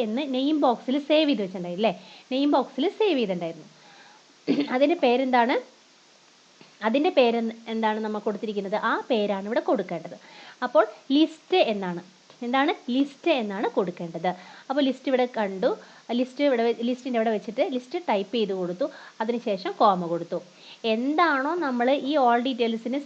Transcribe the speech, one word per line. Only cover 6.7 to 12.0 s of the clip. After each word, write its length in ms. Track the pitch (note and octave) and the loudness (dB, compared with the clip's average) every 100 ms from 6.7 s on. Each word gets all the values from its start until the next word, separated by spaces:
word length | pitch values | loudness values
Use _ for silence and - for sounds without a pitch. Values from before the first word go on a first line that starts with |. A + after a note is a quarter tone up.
| - G#3+ | -6 0
അതിൻ്റെ 240 | C4 F4 D4+ | 2 2 4
പേര് 200 | A#3+ A#3 | 4 2
എന്ത്, 120 | A3+ A3+ - | -2 -6 -8
എന്താണ് 260 | A3+ A3 G#3+ A3 | -2 0 0 -4
നമ്മൾ 140 | G#3+ A3 | -4 -4
കൊടുത്തിരിക്കുന്നത്, 520 | G3+ A3 G3+ F#3+ G#3 A3+ | -4 -4 -6 -4 -2 -2
ആ 20 | F4 A4 | -2 0
പേരാണ് 360 | A#3 G3+ F#3+ G3+ | 0 0 -2 -4
ഇവിടെ 140 | B3+ - | -4 0
കൊടുക്കേണ്ടത്. 480 | B3+ F#3 E3+ E3+ - - - - - B3 | -2 -2 -8 -10 -16 -20 -20 -20 -8 0
അപ്പോൾ 180 | D4+ G#4 - - C#4 | 2 2 0 0 2
ലിസ്റ്റ് 420 | D#4 - - F#4 A#3+ | 2 0 0 2 2
എന്നാണ്, 280 | G3+ F#3 F3 | 0 -4 -6